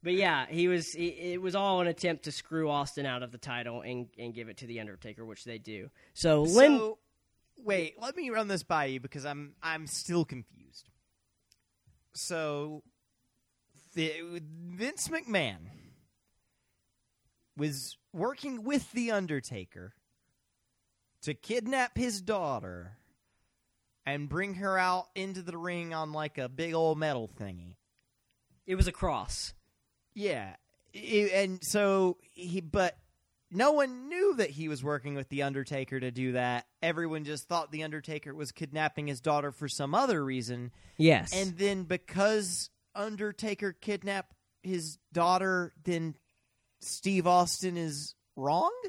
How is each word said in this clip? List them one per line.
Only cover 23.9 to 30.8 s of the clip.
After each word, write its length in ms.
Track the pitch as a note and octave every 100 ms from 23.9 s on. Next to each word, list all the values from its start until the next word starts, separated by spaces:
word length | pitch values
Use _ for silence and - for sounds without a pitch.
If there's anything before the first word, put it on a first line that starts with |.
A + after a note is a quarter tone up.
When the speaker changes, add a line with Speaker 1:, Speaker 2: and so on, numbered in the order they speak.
| _ -
Speaker 2:
and 200 | C#3+ D3
bring 280 | D3+ G3 F#3
her 240 | G3 F#3+
out 260 | F#3 F3+ F3+
into 300 | - F#3+ F#3
the 120 | F3 E3+
ring 380 | F3 F3 E3+
on, 180 | D#3+ D#3
like, 280 | D#3 D3+ D3
a 100 | B2+
big 240 | C3 E3
old 240 | E3 D#3+ D3+
metal 320 | D#3 C3 A2 -
thingy. 360 | G2+ F2+ F2 F2+ _ _ _ _ _ _ _ _ -
Speaker 1:
It 80 |
was 140 | F#3+ F3+
a 40 |
cross. 640 | - F#3 C3 F#2+ - - - _ _ _ _ _ -
Speaker 2:
Yeah. 400 | G3+ C#3 G2 - _ _